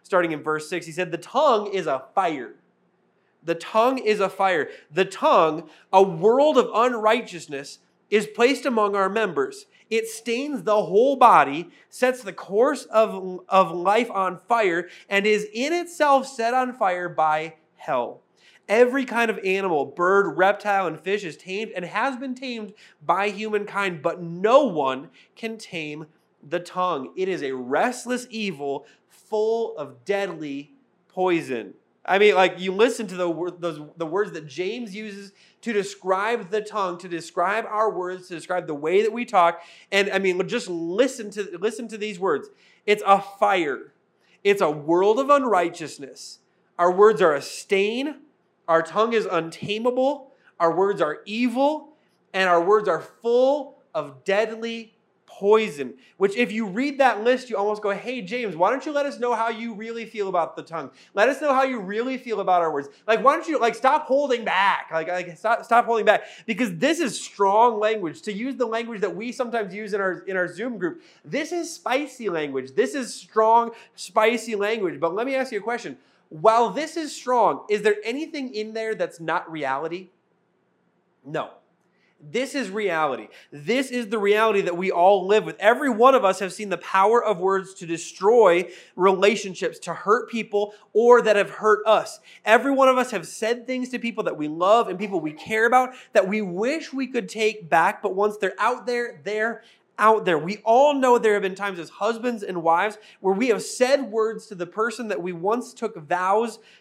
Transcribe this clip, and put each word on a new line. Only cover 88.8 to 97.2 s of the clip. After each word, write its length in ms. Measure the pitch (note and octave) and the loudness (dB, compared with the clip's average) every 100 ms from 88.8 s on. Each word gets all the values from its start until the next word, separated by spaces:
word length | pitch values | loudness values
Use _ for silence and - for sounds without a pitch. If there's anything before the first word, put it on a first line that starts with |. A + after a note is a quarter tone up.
| - - | -12 0
relationships, 800 | F#3+ F#3 G3+ A3+ G3+ E3+ E3+ - | 2 4 4 2 -4 -6 -6 -6
to 120 | F3+ | -10
hurt 380 | D#3+ F#3+ A#3+ A#3 | -6 0 0 0
people, 420 | A#3 - G3+ G#3 - _ | -8 -4 -4 -4 -8 _
or 260 | G#3+ A#3+ A#3+ | 2 6 8
that 160 | G#3 G3+ | 6 2
have 140 | E3+ | 2
hurt 360 | - G#3+ G#3 G#3+ | 0 2 4 4
us. 340 | A3 - - - - | 2 2 -12 -20 -6
Every 300 | G#3 A#3 C#4 | 4 4 4
one 160 | C4+ C4 | 4 4
of 80 | B3+ | 4
us 140 | B3 | 0
have 160 | G3 E3 | -4 -8
said 400 | - A3 A#3+ A#3 | -4 -2 -2 -4
things 240 | B3+ B3+ | -6 -6
to 80 | A#3+ | -6
people 260 | A3+ G#3+ | -4 2
that 140 | E3+ D3+ | 2 2
we 100 | D3+ | -4
love 400 | E3 F3+ A#3 G#3 | 2 6 6 4
and 100 | F#3 | -4
people 220 | G#3 F3+ | -4 -4
we 120 | D#3 | -4
care 340 | D3+ - A3 A#3 | -8 -4 2 4
about 240 | B3+ B3+ - - | 4 2 -4 0
that 120 | G#3+ F#3+ | 2 4
we 140 | G#3+ | 0
wish 540 | G3 F3 A#3+ D#4+ - | -2 -4 -2 -4 -6
we 140 | C4+ B3+ | -8 -4
could 200 | B3+ | -4